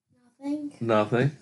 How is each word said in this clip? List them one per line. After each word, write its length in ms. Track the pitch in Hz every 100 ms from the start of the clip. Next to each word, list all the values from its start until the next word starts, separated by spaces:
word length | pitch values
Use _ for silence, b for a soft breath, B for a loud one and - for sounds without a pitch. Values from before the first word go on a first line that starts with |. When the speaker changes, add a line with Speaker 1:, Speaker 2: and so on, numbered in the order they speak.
| _ _ 247 _
Speaker 1:
Nothing. 320 | 277 294 294 -
Speaker 2:
Nothing. 500 | 113 107 104 117 139 -